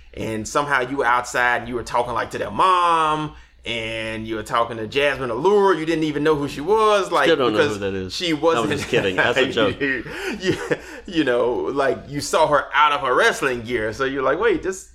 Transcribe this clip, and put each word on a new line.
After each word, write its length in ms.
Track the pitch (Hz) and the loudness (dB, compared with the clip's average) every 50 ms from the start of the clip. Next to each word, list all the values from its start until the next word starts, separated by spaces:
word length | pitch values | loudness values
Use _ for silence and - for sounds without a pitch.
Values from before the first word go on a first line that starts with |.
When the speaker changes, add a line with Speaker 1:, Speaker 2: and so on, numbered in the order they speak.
| - - - | -20 -18 -12
Speaker 1:
and 340 | - 107 113 113 107 110 | -10 -8 -6 -6 -6 -6
somehow 340 | - - 151 143 139 143 131 127 | -4 -2 -2 0 0 0 0 0
you 160 | 127 139 135 | -2 -2 -2
were 80 | 123 | 0
outside 520 | 117 123 127 123 - - 131 123 123 120 113 | 2 2 0 0 -2 -2 0 2 2 2 0
and 80 | 113 117 | -2 -4
you 60 | 123 | -8
were 60 | 117 107 | -8 -6
talking, 300 | - - 120 120 120 117 | -4 -2 -2 -2 0 -2
like, 180 | 110 113 - - | -4 -4 -4 -4
to 60 | 113 | -6
their 120 | - 101 | -6 -4
mom, 840 | 101 123 170 190 185 180 175 175 170 165 160 156 151 151 151 147 - - - - _ - - | 0 2 2 2 4 4 2 2 2 2 2 2 0 -2 -2 -6 -8 -12 -20 -20 _ -14 -10
and 600 | 104 117 117 113 113 113 113 110 110 110 110 110 110 | -8 -6 -6 -6 -6 -6 -6 -6 -6 -6 -6 -6 -6
you 80 | 113 | -6
were 60 | 107 107 | -6 -6
talking 340 | - 131 117 117 120 120 | -2 0 0 0 0 -4
to 100 | 113 110 | -8 -8
Jasmine 440 | 107 107 139 143 143 135 127 135 120 | -4 -2 0 0 0 0 -2 -4 -6
Allure. 440 | 110 120 156 190 208 202 196 196 180 | -4 0 2 2 4 4 4 4 4
You 100 | 156 160 | 2 0
didn't 180 | 156 165 156 160 | -2 -2 0 0
even 180 | 156 143 147 147 | -2 -2 0 2
know 140 | 156 156 | 2 2
who 100 | 143 143 | 2 0
she 140 | 135 - - | -6 -6 -6
was, 500 | 147 175 214 220 214 214 208 202 185 175 | -2 0 2 4 4 4 4 2 2 0
like, 140 | 175 151 135 | 0 2 4
Speaker 2:
Still 120 | 147 160 | 4 4
don't 160 | 143 131 117 107 | 4 4 2 2
know 60 | 104 | 2
Speaker 1:
because 160 | 104 107 107 | 2 2 0
Speaker 2:
who 60 | 98 | -2
that 140 | 101 98 98 | -4 -4 -4
is. 200 | 95 92 92 - | -4 -6 -6 -6
Speaker 1:
she 160 | - 180 170 | -6 -4 -2
Speaker 2:
No, 60 | 156 | -2
I'm 60 | 143 156 | 0 2
Speaker 1:
wasn't 280 | 165 165 120 113 104 | 2 2 2 0 0
Speaker 2:
just 180 | 151 135 - - | -2 -4 -4 0
kidding. 280 | 127 113 104 98 92 | 0 0 2 2 2
That's 220 | - 135 117 120 135 | 2 2 2 4 2
a 80 | 131 | 2
Speaker 1:
<laughs> 40 | 135 | 2
Speaker 2:
joke. 300 | 127 120 107 98 - - | 2 2 2 2 0 0
Speaker 1:
you, 240 | 143 139 131 117 - - - 339 403 381 254 - | -2 -2 -2 -2 -6 -8 -10 -10 -8 -8 -8 -4
you, 200 | 185 185 - - - - - - - - - - - | -2 -2 -2 -2 -2 -4 -4 -4 -6 -12 -16 -16 -12
you 180 | - 180 160 147 | -6 -2 0 2
know, 280 | 127 120 120 117 120 120 | 2 2 2 2 2 0
like, 440 | 101 78 87 135 139 135 131 120 104 - | -2 -2 -2 0 0 0 0 0 -2 -4
you 140 | 131 143 143 | -10 -8 -8
saw 260 | - - - 175 156 147 | -6 0 2 2 4 4
her 180 | 147 139 139 - - | 4 2 2 2 2
out 200 | 143 151 151 147 | 4 4 4 4
of 80 | 139 | 2
her 140 | 139 127 127 | 0 2 4
wrestling 480 | 156 220 233 190 - 156 135 123 120 110 | 4 4 4 2 2 0 0 0 -2 -4
gear, 300 | 113 123 113 107 110 107 | -2 -2 -2 -2 -2 -2
so 120 | 131 135 | -2 -2
you're 180 | 135 135 143 131 | -2 -2 0 0
like, 160 | 131 147 170 | 0 0 2
"Wait, 240 | 220 233 185 147 - | 2 2 0 0 -2
this, 260 | 180 190 - - - - | -4 -6 -8 -10 -18 -18